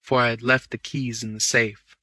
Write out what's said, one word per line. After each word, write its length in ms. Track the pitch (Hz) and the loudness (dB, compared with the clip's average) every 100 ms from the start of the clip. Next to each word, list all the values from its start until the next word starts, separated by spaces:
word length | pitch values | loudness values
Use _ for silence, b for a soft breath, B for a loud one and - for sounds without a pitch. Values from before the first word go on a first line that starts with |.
for 200 | - 131 | -2 2
I 80 | 120 | 2
had 140 | 113 | 0
left 260 | 120 131 - | 2 0 0
the 80 | 117 | -10
keys 460 | - 143 127 113 | -6 -4 -4 -4
in 100 | 113 | -8
the 60 | 107 | -2
safe. 580 | - 131 113 104 _ - | 2 2 2 -2 _ -20